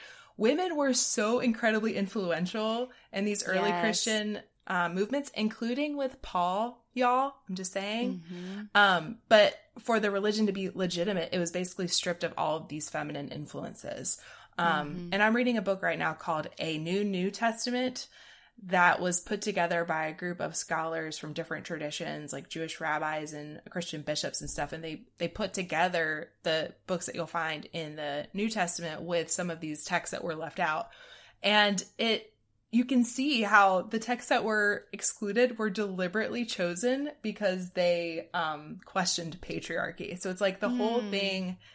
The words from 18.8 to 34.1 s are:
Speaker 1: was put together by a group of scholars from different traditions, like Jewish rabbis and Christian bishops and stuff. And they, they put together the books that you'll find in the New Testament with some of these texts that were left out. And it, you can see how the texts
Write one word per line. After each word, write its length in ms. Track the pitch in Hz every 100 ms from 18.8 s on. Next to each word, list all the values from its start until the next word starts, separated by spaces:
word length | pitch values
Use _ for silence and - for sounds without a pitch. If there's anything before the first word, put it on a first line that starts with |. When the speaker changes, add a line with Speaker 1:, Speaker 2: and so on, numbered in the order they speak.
| 175 -
Speaker 1:
was 180 | 180 175
put 220 | - 208
together 420 | 214 190 170 170
by 220 | 170 160 160
a 60 |
group 260 | 165 180 175
of 140 | 156
scholars 640 | 160 - 165 160 165 160 160
from 140 | 156
different 340 | 151 165 160 -
traditions, 640 | 165 151 147 160 151 147
like 160 | 143 139
Jewish 320 | 165 165 -
rabbis 520 | 160 151 156 156 151
and 280 | 151 151 156 -
Christian 340 | 180 175 151
bishops 380 | 147 151 147 -
and 80 | 143
stuff. 240 | - 147
And 100 | 160
they, 200 | 165 156 - -
they 80 | 170
put 260 | - 196
together 760 | 196 180 156 180 175 160 151 - _
the 280 | 170 160 151 - -
books 200 | 180 -
that 100 | -
you'll 100 | 160
find 400 | 170 160 151 -
in 240 | 165 156 151
the 320 | 147 143 -
New 160 | 190 220
Testament 540 | 220 170 - 165 156
with 260 | 165 170 160
some 200 | - 175
of 80 | 165
these 240 | 160 151
texts 280 | - 175 -
that 100 | -
were 140 | 180 156
left 240 | 156 -
out. 280 | 165 156 - - - - - _
And 420 | 196 208 208 190 - -
it, 340 | 226 214 - _ _ _ _
you 140 | 226
can 180 | 247 262
see 400 | 233 - 277 247
how 400 | 202 208 196 185
the 160 | 180 226
texts 300 | 220